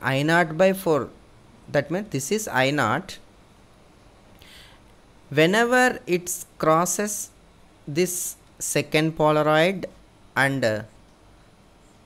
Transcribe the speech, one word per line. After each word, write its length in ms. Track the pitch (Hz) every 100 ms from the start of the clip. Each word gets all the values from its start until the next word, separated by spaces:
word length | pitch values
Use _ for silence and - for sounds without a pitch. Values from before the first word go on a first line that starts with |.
I 200 | 120 135
naught 360 | 151 170 165 156
by 160 | 190
four, 340 | 190 170 143 110 - - - - - -
that 200 | 143 139
means 180 | 175 208
this 200 | 135 -
is 180 | 208 208
I 220 | 123 131
naught. 480 | 147 110 123 - - - - - - - - - - - - - - - - - - - - _ - -
Whenever 720 | 135 165 214 240 254 254 - -
it 380 | 175 180 - - -
crosses 720 | 156 160 175 - 208 - - - - - - _ -
this 500 | 147 180 - - - - -
second 580 | - 147 143 156 160 160
polaroid 720 | 151 151 151 156 175 185 - - - - - 123
and, 280 | 135 135
uh, 180 | 117 107 110 - - _ - - _ _ _ _ - _